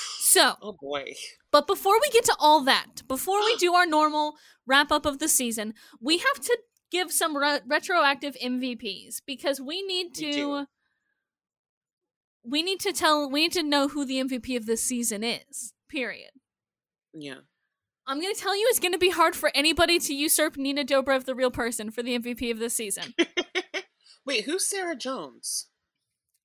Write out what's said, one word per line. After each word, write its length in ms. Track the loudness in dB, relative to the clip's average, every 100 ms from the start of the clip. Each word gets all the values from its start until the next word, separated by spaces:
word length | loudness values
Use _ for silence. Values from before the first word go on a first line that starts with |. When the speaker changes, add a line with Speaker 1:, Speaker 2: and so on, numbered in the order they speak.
| -8 -2
Speaker 1:
So, 380 | 4 6 4 2
Speaker 2:
Oh, 100 | -10
boy. 420 | -12 -8 -8 -8 -14 -16 -18 4
Speaker 1:
but 160 | 4 4
before 320 | 0 4 4
we 80 | 4
get 140 | 2
to 120 | 2 4
all 220 | 6 6
that, 440 | 6 2 0 -18 -8
before 320 | -6 0 2
we 120 | 2 2
Speaker 2:
<gasps> 0 |
Speaker 1:
do 180 | 4
our 120 | 4 4
normal 500 | 4 2 2 -2 -4 -20 _
wrap-up 400 | 2 2 4 2
of 140 | 0 -2
the 100 | 0
season, 460 | 0 0 -4 -8 -10 -20 -8
we 180 | 0 2
have 200 | 2 0
to 180 | 0 -2 _ _ _
give 200 | -4 -2
some 260 | 0 0 0
re-, 240 | 0 0 0
retroactive 680 | -2 2 2 4 2 -4 -6
M 200 | -4 -4
V 160 | -4 -6
Ps, 440 | -10 -10 -12 -14
because 400 | -10 -6 -4 -4
we 220 | -4 -6
need 300 | -4 -4 -4 -6
Speaker 2:
We 100 | -4
Speaker 1:
to 60 |
Speaker 2:
do. 340 | -2 -2 -4 -6 _ _ _ _ _ _ _ _ _ _ _ _ _ _ _ _ _
Speaker 1:
we 180 | -4 -2
need 180 | -2 -2
to 120 | -2
tell, 360 | 0 2 2 2
we 120 | 0
need 100 | 0
to 100 | 0
know 260 | 0 2 2
who 160 | -2
the 140 | -4 -4
M 80 | -2
V 100 | -4
P 180 | -4 -6
of 100 | -2
this 160 | -2
season 400 | -2 -2 -4 -4
is, 480 | -4 -4 -8 -14 -14 _ _
period. 420 | -6 -6 -8 -16 _ _ _ _ _ _ _ _
Speaker 2:
Yeah. 280 | -16 -14 -14 _ _ _ _ _ _ -8
Speaker 1:
I'm 140 | -6
gonna 140 | -4
tell 220 | -4 -2 2
you, 100 | 2
it's 100 | 2
gonna 180 | 0 2
be 120 | 0
hard 240 | 4 2 4
for 140 | 0
anybody 440 | 2 2 4 4 4
to 140 | 0
usurp 420 | -2 0 2 2 0
Nina 280 | -4 -2
Dobrev, 400 | 2 2 4 0
the 100 | 0
real 160 | 0 0
person, 400 | 0 -4 -4 -6
for 120 | -6
the 120 | -4
M 80 | -4
V 120 | -4
P 160 | -6 -4
of 80 | -4
this 160 | -4
season. 400 | -4 -4 -6 -8 -4
Speaker 2:
<laughs> 1080 | -4 -4 -6 -6 -6 -10 -12 _ _ _
Wait, 200 | -6 -4
who's 200 | -2 -4 -2
Sarah 300 | -4 -6 -6
Jones? 720 | -8 -8 -10 -12 -10 -10 -10 _ _ _ _ _ _ _